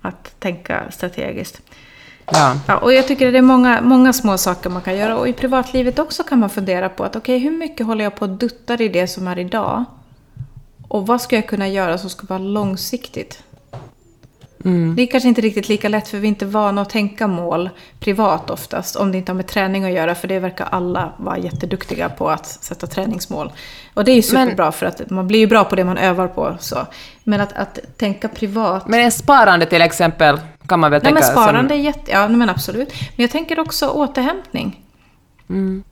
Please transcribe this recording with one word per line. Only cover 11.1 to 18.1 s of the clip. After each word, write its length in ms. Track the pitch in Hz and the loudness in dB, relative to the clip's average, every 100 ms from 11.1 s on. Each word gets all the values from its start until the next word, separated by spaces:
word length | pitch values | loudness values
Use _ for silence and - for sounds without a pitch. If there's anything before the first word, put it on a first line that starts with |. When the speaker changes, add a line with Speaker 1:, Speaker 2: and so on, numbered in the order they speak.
| 240 | -2
Speaker 1:
ska 160 | - 226 | 0 -2
jag 100 | 214 | -2
kunna 200 | 202 196 | -4 -2
göra 300 | 196 180 175 | -2 -2 -4
som 120 | 190 | -6
ska 160 | - 190 | -14 -10
vara 120 | 190 | -8
långsiktigt? 1040 | 190 208 202 185 - 247 - - 190 - _ - _ - - _ _ _ _ _ - _ | -4 -4 -4 -6 -8 -8 -10 -14 -14 -18 _ -20 _ -20 -20 _ _ _ _ _ -20 _
Speaker 2:
Mm. 320 | 185 175 165 170 | 0 0 0 0
Speaker 1:
Det 60 | |
är 40 | 247 | 0
kanske 220 | 262 247 | 2 2
inte 120 | 233 | 2
riktigt 280 | 220 208 196 | 2 -2 -2
lika 200 | 214 214 | -2 0
lätt, 200 | 214 208 | -2 -4
för 100 | 208 | -4
vi 80 | 214 | -2
är 20 | |
inte 180 | 208 196 | -2 -2
vana 360 | 214 208 202 | 0 0 0
att 80 | 202 | -2
tänka 360 | 226 202 202 214 | -2 -4 -2 -2
mål 440 | 175 170 160 180 - - - | -2 -2 -2 -4 -8 -20 -8
privat 500 | - | -4